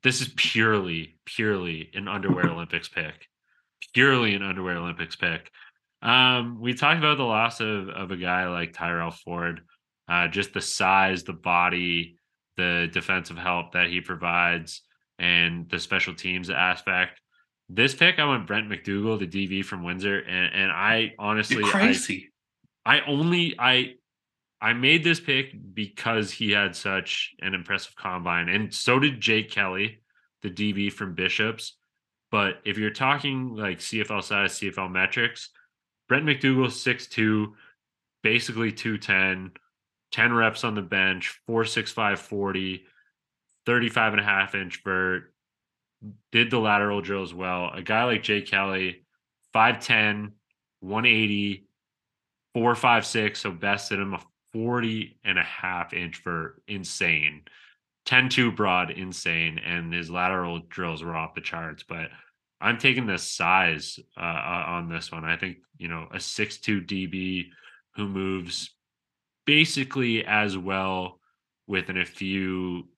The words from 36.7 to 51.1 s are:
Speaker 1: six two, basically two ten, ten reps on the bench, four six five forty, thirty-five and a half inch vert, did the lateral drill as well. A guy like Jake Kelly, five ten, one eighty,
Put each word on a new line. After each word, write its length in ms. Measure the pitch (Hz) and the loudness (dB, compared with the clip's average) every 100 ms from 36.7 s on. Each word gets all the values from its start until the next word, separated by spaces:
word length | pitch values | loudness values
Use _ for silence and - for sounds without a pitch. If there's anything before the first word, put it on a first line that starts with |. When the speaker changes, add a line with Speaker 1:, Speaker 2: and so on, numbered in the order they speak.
Speaker 1:
six 380 | 107 - 120 - | 0 -2 -2 -4
two, 460 | - 110 107 107 107 - _ _ _ _ _ | 0 2 2 0 -8 -20 _ _ _ _ _
basically 480 | 107 120 - 113 113 | 0 0 -2 -2 -4
two 280 | - 117 104 | -2 -4 -4
ten, 520 | - 98 95 92 92 - _ _ _ _ _ | 2 2 2 -2 -6 -16 _ _ _ _ _
ten 200 | - 117 | 2 4
reps 300 | 117 113 110 | 6 2 2
on 120 | 120 | -4
the 80 | 107 | -4
bench, 580 | 90 98 95 92 - - - | -2 0 2 0 -6 -10 -2
four 180 | 113 | 0
six 280 | 110 - - | 2 -2 -4
five 280 | - 107 98 | -2 0 0
forty, 640 | - 104 98 95 95 95 _ _ _ _ _ _ _ _ | -4 -4 -2 -2 -4 -6 _ _ _ _ _ _ _ _
thirty-five 480 | - 120 117 120 110 | 0 2 2 2 2
and 80 | 104 | 2
a 40 | |
half 300 | 104 98 98 | 0 0 0
inch 280 | 101 92 - | -2 -6 -8
vert, 480 | 98 92 92 90 - _ _ _ _ _ _ _ 104 101 _ | -2 0 0 -2 -6 _ _ _ _ _ _ _ -20 -20 _
did 180 | 117 117 | 2 4
the 80 | 123 | 2
lateral 420 | 110 104 104 104 | 4 4 4 0
drill 220 | 90 98 | -2 -4
as 120 | 90 | -6
well. 360 | 87 92 90 87 | -6 -4 -4 -4
A 100 | - | -8
guy 220 | 90 110 | -2 0
like 180 | 123 110 | 2 0
Jake 240 | - 104 98 | 0 -2 0
Kelly, 600 | 98 98 95 92 87 _ _ _ _ _ | 0 0 -2 -4 -6 _ _ _ _ _
five 280 | 110 117 113 | 4 4 4
ten, 520 | - 113 107 104 107 - _ _ _ _ | 2 4 4 0 -6 -12 _ _ _ _
one 260 | 92 104 | -6 2
eighty, 600 | 120 | 4